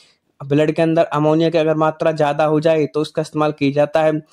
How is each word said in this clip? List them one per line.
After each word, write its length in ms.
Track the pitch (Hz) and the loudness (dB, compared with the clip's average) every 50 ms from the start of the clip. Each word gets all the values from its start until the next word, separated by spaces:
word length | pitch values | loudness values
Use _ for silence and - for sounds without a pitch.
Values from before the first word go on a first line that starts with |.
| _ _ _ _ _ _ _ - 143 | _ _ _ _ _ _ _ -14 -6
ब्लड 260 | 139 143 147 156 156 | -2 0 0 2 0
के 100 | 156 170 | 0 0
अंदर 220 | 165 160 160 165 160 | 0 2 2 0 0
अमोनिया 460 | - 147 147 151 151 156 160 165 165 | 0 0 0 2 2 2 2 2 0
की 80 | 160 | 0
अगर 180 | 165 156 160 156 | 0 0 0 0
मात्रा 360 | 156 156 156 156 - 165 160 | 0 0 -2 -2 -2 -2 -2
ज़्यादा 340 | 160 156 151 143 143 151 156 | 0 0 -2 -2 0 0 0
हो 140 | 151 156 151 | 0 0 2
जाए 260 | 151 165 160 160 147 | 2 2 2 2 0
तो 160 | 135 - 147 | -2 -2 -4
उसका 200 | 156 156 - 165 | -6 -6 -6 -8
इस्तेमाल 300 | 156 - - 151 151 151 | -8 -6 -4 -2 -2 -2
किया 200 | 147 - 143 139 | -2 -2 -2 -2
जाता 300 | 139 147 147 147 - 160 | 0 0 0 0 0 0
है। 100 | 156 156 151 151 151 _ | 0 0 0 -2 -6 _